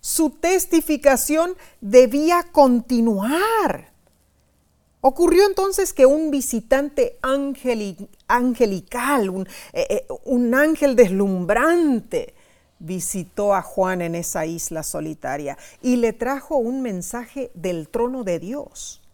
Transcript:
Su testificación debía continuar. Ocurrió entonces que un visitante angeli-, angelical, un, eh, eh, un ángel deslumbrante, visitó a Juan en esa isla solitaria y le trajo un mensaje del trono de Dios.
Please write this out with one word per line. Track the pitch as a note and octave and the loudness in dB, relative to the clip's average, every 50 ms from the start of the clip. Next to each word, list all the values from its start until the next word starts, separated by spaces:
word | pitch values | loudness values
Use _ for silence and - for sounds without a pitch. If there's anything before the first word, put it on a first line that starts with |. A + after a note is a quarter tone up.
Su | - - - - E4 D4+ | -8 -6 -2 0 0 0
testificación | - - - E4+ F#4 F#4 - - - E4 D4+ - D#4 C#4+ - C#4+ C4+ B3 - - D4 D#4 E4 F4 F#4 - - - _ _ | -2 -2 0 0 2 2 0 2 0 0 2 2 -4 2 4 4 4 4 0 -2 0 0 0 -2 -4 -10 -14 -20 _ _
debía | - G3 G3+ B3+ B3+ A#3+ G#3+ C#4+ D4+ D#4+ F4 F4 E4+ F4 | -10 6 8 8 8 8 4 0 2 2 2 2 0 0
continuar. | - - C#4+ C4 B3 A#3+ A3+ - B3+ A#3 A#3 A#3 A3 F#3+ F#3+ A#3 C#4+ E4 F#4+ A4 A4+ A4 G4+ C#4+ - C#3+ - - _ _ _ _ _ _ _ _ _ _ _ _ _ _ _ _ _ _ _ _ _ _ - | 4 4 6 6 6 2 0 0 0 0 2 2 0 0 -2 -2 -2 0 0 0 0 0 0 0 -2 -4 -8 -16 _ _ _ _ _ _ _ _ _ _ _ _ _ _ _ _ _ _ _ _ _ _ 0
Ocurrió | C4+ C4 - F4 F4 E4 F4 G4+ | 0 2 4 2 4 6 6 4
entonces | G#4 G4 G4+ F#4+ G4 F#4+ F#4+ F#4+ F4+ - | 4 2 0 -2 -2 0 -2 -2 -2 2
que | - C4+ | 6 6
un | C4 C#4 D#4 D#4+ D#4 C#4+ | 6 6 4 0 -2 -2
visitante | C#4+ B3+ - - A3+ - - - C4 C#4+ D4 - - B3 - - - - | -2 -4 -4 -6 -6 -2 0 0 0 0 -2 -2 -2 -2 -2 -2 -6 -4
angeli-, | B3+ C4+ C#4 C#4 C#4 C#4 - - B3+ A#3+ A3+ G#3 G3+ F3+ - G3+ - - _ _ | -2 -2 -2 -2 -4 -8 -6 -4 -4 -4 -4 -4 -8 -10 -12 -16 -18 -18 _ _
angelical, | _ G#3 B3 B3 B3+ A#3+ A3+ B3+ G#3+ F#3+ F3+ - _ - B3 B3 C4 D4 C4+ G#3+ F#3+ | _ -2 0 0 0 0 2 0 0 0 -4 -8 _ -8 -6 -2 0 0 0 0 -2
un, | F3+ G3 F#3+ - - - - - - | -4 -6 -8 -10 -12 -20 -20 -12 -6
eh, | - - - | -6 -2 -2
eh, | G3 G#3 - - C3+ - - | -2 -4 -4 -6 -14 -12 -6
un | - C4+ B3 B3 A#3 A#3+ | -2 0 0 2 2 2
ángel | C4 D4 D#4 D#4+ D4 D4 C#4 C4 | 2 2 2 2 2 2 2 6
deslumbrante, | A3 A#3+ F#3 F#3 F#3+ G3+ G3 F#3+ F3+ F3+ E3+ G#3 A3 C4 D#4+ E4+ F4 E4+ D4+ C4 A3+ - - - D#3 - - _ _ _ _ _ _ _ _ _ _ | 6 6 6 6 0 0 0 0 -2 -2 0 0 2 2 2 2 2 2 2 0 0 -2 -4 -6 -6 -6 -6 _ _ _ _ _ _ _ _ _ _
visitó | F3 D#3+ F#3 F#3 F3 - - G3 E3+ - _ - G3+ G3+ G3 | -12 -8 -8 -8 -6 -6 -6 -8 -8 -8 _ -4 0 0 0
a | F#3+ E3+ | 0 0
Juan | - - - F#3+ F#3 F#3 F3+ E3+ | -4 -2 -2 0 0 0 -2 -4
en | E3 E3+ | -4 -4
esa | E3+ E3+ - - F3 D#3+ | -6 -6 -6 -6 -6 -6
isla | D#3+ E3 E3+ - - E3 D#3+ D3+ | -6 -6 -8 -8 -8 -8 -8 -8
solitaria | - - D#3 D#3 D#3 D#3 - - C3+ C3+ D3 D3+ C#3 C#3 - - - - _ | -8 -8 -8 -8 -8 -10 -10 -8 -8 -8 -6 -8 -10 -10 -12 -16 -20 -20 _
y | - B3+ B3 | -2 0 0
le | B3 A#3 A3+ A3 | 2 2 0 -2
trajo | - A#3 B3 C4+ C#4 C4 - E4 | -2 -4 -4 -4 -6 -6 -4 -2
un | C#4+ A#3 A3+ B3+ C4+ C4 | -2 -2 -2 -4 -6 -6
mensaje | A#3+ G3+ F3+ F3 - - A#3+ A#3+ A3+ - C#4 C4 - - | -6 -6 -8 -8 -8 -10 -12 -12 -12 -10 -10 -10 -10 -12
del | F3 E3 F#3 F3+ E3 D#3 - | -8 -6 -6 -6 -6 -8 -8
trono | - A3+ A#3 B3 B3+ C4 A#3+ | -4 -4 -2 -2 -4 -6 -4
de | F#3+ F3 E3 | -4 -4 -4
Dios. | E3 F3+ B3 D4 - - _ - - - - - _ - | -4 -8 -10 -10 -10 -14 _ -18 -18 -18 -18 -20 _ -20